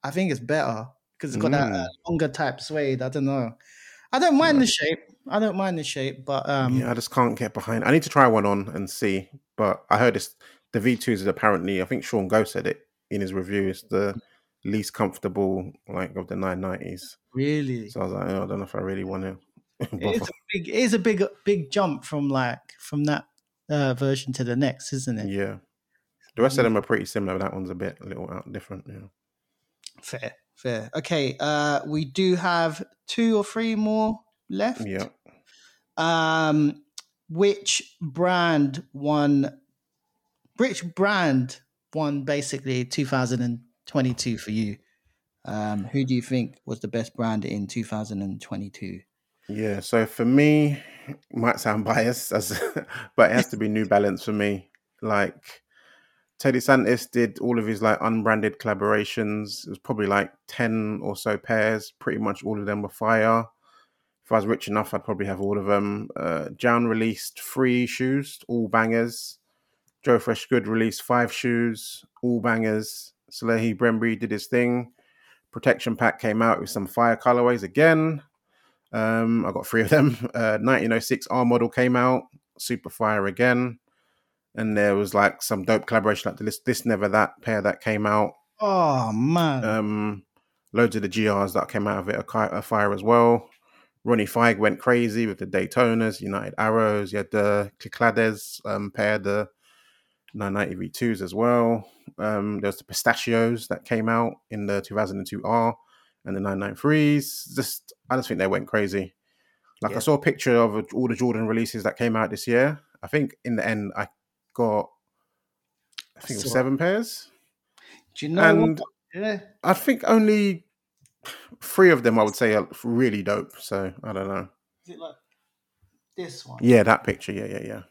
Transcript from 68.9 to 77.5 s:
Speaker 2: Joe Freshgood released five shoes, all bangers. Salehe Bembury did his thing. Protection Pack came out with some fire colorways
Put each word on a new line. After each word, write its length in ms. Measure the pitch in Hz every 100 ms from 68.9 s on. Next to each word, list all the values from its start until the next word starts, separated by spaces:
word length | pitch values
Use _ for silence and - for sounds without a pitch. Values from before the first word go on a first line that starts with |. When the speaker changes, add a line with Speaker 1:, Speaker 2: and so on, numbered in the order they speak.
| 117 117 117 - - _ _ _ _ _ _
Speaker 2:
Joe 160 | - 120
Freshgood 480 | - - - 123 104
released 340 | 113 113 98
five 320 | - 123 117
shoes, 720 | - 123 120 117 110 - - _ _
all 180 | 123 120
bangers. 760 | 120 113 110 107 107 - - _ _
Salehe 440 | - 113 117 113 104
Bembury 380 | 120 113 117 110
did 160 | 113
his 140 | 107 -
thing. 480 | 123 123 123 120 _ _ _ _ _ _
Protection 440 | - 131 - - 113
Pack 220 | 117 -
came 220 | 117 107
out 160 | 113 110
with 80 | -
some 160 | - 98
fire 320 | - 117 113
colorways 460 | 127 123 123